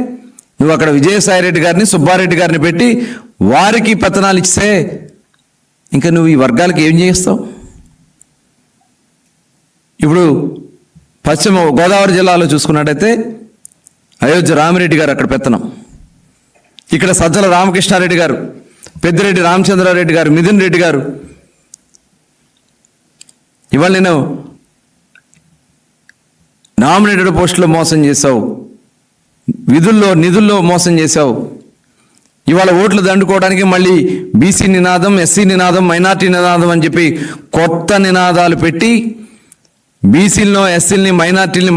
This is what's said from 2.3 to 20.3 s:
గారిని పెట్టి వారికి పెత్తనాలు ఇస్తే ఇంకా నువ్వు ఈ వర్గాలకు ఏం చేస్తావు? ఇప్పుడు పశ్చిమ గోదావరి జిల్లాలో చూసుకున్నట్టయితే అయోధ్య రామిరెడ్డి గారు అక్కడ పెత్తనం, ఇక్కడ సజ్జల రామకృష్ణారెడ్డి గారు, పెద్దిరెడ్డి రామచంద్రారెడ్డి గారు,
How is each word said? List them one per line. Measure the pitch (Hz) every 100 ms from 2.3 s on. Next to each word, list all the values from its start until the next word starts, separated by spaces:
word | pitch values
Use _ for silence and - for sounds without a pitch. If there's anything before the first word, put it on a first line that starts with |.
| 170
గారిని | 175 160 156
పెట్టి | 170 240 233 240 - - _ 95
వారికి | 135 196 226 220 214
పెత్తనాలు | 196 196 196 190
ఇస్తే | - - 202 202 170 160 - _ _ _ _ _ _ _ _ 139
ఇంకా | 170
నువ్వు | 165 165
ఈ | 147
వర్గాలకు | 127 117 175 165 156
ఏం | 165
చేస్తావు? | 180 180 - 190 - - - - - _ _ _ _ _ _ _ _ _ _ _ _ _ _ _ _ _ _ _ _ _
ఇప్పుడు | 151 170 170 135 92 - - _ _ _ _ _ -
పశ్చిమ | 156 214 190 165 135
గోదావరి | 175 196 196 175
జిల్లాలో | 185 175 165
చూసుకున్నట్టయితే | 147 - 151 147 147 208 233 226 - - _ - _ - _ _ _ 123
అయోధ్య | 170 151 151
రామిరెడ్డి | 160 180 175 156
గారు | 151
అక్కడ | 139 127
పెత్తనం, | 131 131 113 - - - - - _ _ _ _ _ _ - _ 165
ఇక్కడ | 180 185
సజ్జల | 165 160 196 175
రామకృష్ణారెడ్డి | 190 185 170 190 180 170
గారు, | 165 127 - - - _ - -
పెద్దిరెడ్డి | 170 170 202 185 170
రామచంద్రారెడ్డి | 180 190 196 185 180 170 160
గారు, | 156